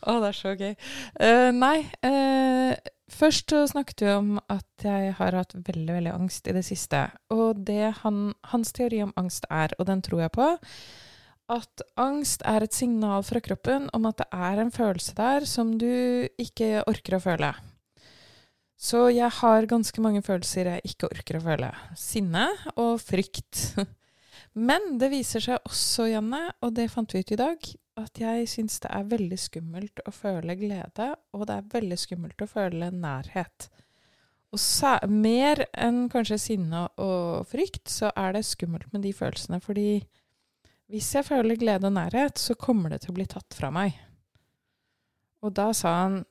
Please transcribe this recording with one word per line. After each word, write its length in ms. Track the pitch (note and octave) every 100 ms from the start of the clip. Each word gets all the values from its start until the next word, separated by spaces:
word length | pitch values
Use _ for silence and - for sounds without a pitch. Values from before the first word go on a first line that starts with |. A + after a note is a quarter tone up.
Å, 140 | - A#3
det 100 | G#3
er 60 | G3+
så 160 | F#3+ G3
gøy. 160 | G3 G#3 - C#4 B3+ -
Eh, 260 | A3 A#3 B3+ B3
nei, 220 | B3+ D#4 D4+ -
eh, 720 | B3 C#4 C4+ C4+ C4 B3+ C4 - - _ _
først 400 | - D4+ D4+ -
så 80 | D4+ D4
snakket 340 | C#4+ C#4 -
vi 80 | G3+
om 240 | G3+ G#3 G3+ -
at 340 | G3 - _ G#3
jeg 280 | G3+ G3 F#3
har 180 | F#3 F3+
hatt 160 | F#3 F#3
veldig, 380 | F3+ E3+ D#3+ F3
veldig 140 | E3+
angst 360 | F3 F#3 - -
i 60 | F#3
det 100 | F3+
siste. 380 | F#3+ - C#3+ C#3 - _
Og 280 | A3+ A3+ G#3+ F#3+
det 260 | G#3 G#3+ G#3+
han, 320 | A3 G#3 G#3 G3 -
hans 220 | A#3+ A3 -
teori 280 | A#3+ A3+ G3+
om 80 | -
angst 280 | F#3 - -
er, 260 | D#3+ D#3 -
og 100 | F#3
den 140 | F#3+ -
tror 200 | E3+ E3
jeg 80 | -
på, 140 | C#4 E4+ - - - - - - - _ _
at 320 | A#3 A3+ - - -
angst 440 | B3+ D4 C#4+ - -
er 160 | G#3+
et 120 | G#3+ -
signal 480 | B3 A3+ G#3+ G3+ G3+
fra 140 | A#3
kroppen 460 | - G3 - C4+ C#4
om 140 | A3+ A3
at 120 | A3
det 60 | -
er 300 | F#3 F3+ G3+
en 100 | A3+
følelse 420 | - A3+ F3+ - -
der 300 | A3+ C#4 C#4+
som 260 | - A3+ A3+
du 460 | A#3 B3 B3 B3 B3 -
ikke 440 | A#3+ - A3 G#3+ G#3
orker 280 | G#3+ - F#3+
å 60 |
føle. 280 | F3+ E3 D3 - - _ _ _ - - - - _ _ _ _
Så 260 | - A#3 B3
jeg 180 | A#3+ A#3+ -
har 300 | A#3 A3 A3
ganske 320 | A#3 A3 -
mange 200 | A3 G#3 G3
følelser 420 | F#3 F3 - F3+
jeg 220 | F3 F#3+
ikke 180 | - -
orker 280 | D#3+ - D#3+
å 40 |
føle. 260 | E3 D#3 B2+ - - E3+
Sinne 500 | - A3+ F#3+ E3 C4+ G4+ D#4
og 240 | - A#3 A#3
frykt. 720 | - F#3 G3 - - - - - G3 - _
<laughs> 580 | _ _ - - - A#3
Men 300 | D#4 G4+ C4
det 120 | C4
viser 300 | C#4 B3 A3+
seg 200 | G#3+ B3 -
også, 400 | - - - A3+
Janne, 380 | A3 G#3+ C4+ E4+ -
og 140 | A#3+ A3+
det 140 | A#3
fant 220 | - A3
vi 100 | G3+
ut 80 | F#3 G#3+
i 40 |
dag, 320 | C4 E4 - - _ -
at 200 | A3 -
jeg 280 | A3+ A#3 A#3
synes 300 | - A3 -
det 80 | -
er 160 | - G3+
veldig 260 | A#3 F#3 F#3
skummelt 640 | - E3+ E3 E3+ G3+ - -
å 60 |
føle 420 | - G#3 F3+ E3 F#3
glede, 560 | G#3 G3 - - A#3+ D4 _
og 120 | G3+ G#3
det 100 | G#3
er 140 | G3+
veldig 240 | A#3+ G#3 F3
skummelt 420 | - F3 E3 -
å 80 | G#3
føle 400 | - F#3+ E3+ E3+
nærhet. 760 | F3+ E3 C3 C#3 F#3+ E3+ _ - _ _ _ _ _ _ _ _
Og 80 | G#3
sa-, 380 | - - C#4+ B3 G3
mer 540 | G#3 G#3+ A#3 C#4 D4 -
enn 340 | - A#3 A#3+ B3
kanskje 260 | B3 A3 G#3+
sinne 460 | - G#3+ E3+ E3 F3 -
og 440 | G3 F#3 E3+ E3+ F3+
frykt, 380 | B3 F#4+ - -
så 220 | - G#3+ -
er 180 | F#3+ G3
det 100 | G#3+
skummelt 420 | - F3 E3 -
med 120 | G#3 G3
de 80 | G3
følelsene, 460 | - - - F3
fordi 380 | - G#3 G#3 G#3 - _ _ _ _ _ _ _ _
hvis 200 | G#3+ - C#4
jeg 100 | C#4
føler 320 | C#4 A3+ A3+
glede 320 | A3+ G3 G3
og 60 | G3
nærhet, 420 | E3+ A3+ C#4+ -
så 200 | - A#3
kommer 340 | - A#3 E3
det 100 | D3
til 100 | -
å 40 | F3+
bli 80 | F#3+
tatt 260 | - - -
fra 140 | D3
meg. 220 | D#3 G3+ - - _ _ _ _ _ _ _ _ _ _ _ _ _
Og 100 | G#3+ F#3+
da 140 | G#3 A3
sa 200 | F3 E3+
han 200 | F#3 F#3+ F3